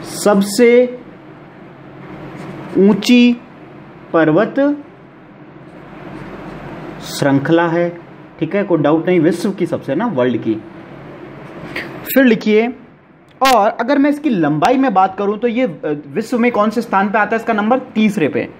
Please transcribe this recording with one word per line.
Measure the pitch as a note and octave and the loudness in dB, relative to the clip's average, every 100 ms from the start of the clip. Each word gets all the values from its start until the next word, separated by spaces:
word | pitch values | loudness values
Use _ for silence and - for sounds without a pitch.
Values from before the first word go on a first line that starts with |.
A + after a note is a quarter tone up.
सबसे | - - G#3 G3+ G3 - A#3+ A#3+ B3 - - - - - - - - - - - - - - - - - - - | -14 -2 2 2 2 4 6 6 4 -2 -16 -20 -20 -20 -20 -20 -20 -20 -20 -20 -18 -16 -16 -16 -14 -14 -6 2
ऊंची | G3 G3 G#3 B3 A#3+ A#3+ - - - - - - - | 4 4 4 6 6 2 -6 -20 -20 -20 -20 -20 -4
पर्वत | E3+ D#3 D#3 G#3+ - C#4 D4 - - - - - - - - - - - - - - - - - - - - - - | 2 4 4 2 2 0 0 -8 -20 -20 -20 -20 -20 -20 -20 -20 -20 -20 -18 -18 -16 -16 -16 -16 -14 -14 -14 -14 -14
श्रृंखला | - - C#3+ C#3 C#3 E3 E3+ | -12 -2 0 2 2 2 2
है। | E3+ F3 E3+ - - - - | 0 -2 -4 -18 -20 -20 -8
ठीक | D#3+ G3+ | -4 -2
है, | |
कोई | G3 E3 | 0 0
डाउट | C#3+ D#3+ D#3+ | 2 0 2
नहीं, | F3+ | 2
विश्व | D#3+ - G#3 | 2 0 -4
की | F#3 E3+ | -4 -4
सबसे | B2 - C#3+ | -4 -4 -4
ना, | A#3 | -2
world | D3 B2+ A2+ | 0 0 0
की। | A2+ G#2 - - - - - - - - - - - - - - - - | -4 -6 -6 -20 -20 -20 -18 -18 -18 -18 -18 -18 -14 -14 -14 -16 -2 2
फिर | |
लिखिए, | C4 A3+ A3 G#3+ A#3 B3+ - - _ _ _ - C4 | 4 2 2 2 2 -6 -18 -20 _ _ _ 0 4
और | B3 G3+ | 4 2
अगर | - A#3 C#4+ | 0 -2 2
मैं | C#4+ | 2
इसकी | C#4+ D4+ | 0 -2
लंबाई | G#3 D3 D3+ F3+ C4 | 0 0 2 2 2
में | C4+ | 2
बात | F#3+ F#3+ F#3+ | 2 0 0
करूं, | G3+ G#3 | -4 -2
तो | A#3+ | -2
ये, | A3+ | 0
अ, | B3+ D3+ D#3 D3+ D3 | -2 -4 -6 -6 -6
विश्व | C#3 A3+ A#3+ | -8 -4 0
में | A#3+ | 0
कौन | A#3 G#3+ | 2 0
से | G#3+ | 0
स्थान | - G3 G3+ | 0 0 2
पे | G#3+ | 0
आता | G#3 A3+ | 0 -2
है, | |
इसका | A3+ | -2
number | A3 G#3 B3+ | -2 0 0
तीसरे | - - G#3+ G3 D3 | -2 0 0 2 -2
पे। | - G#2 - | -2 -6 -10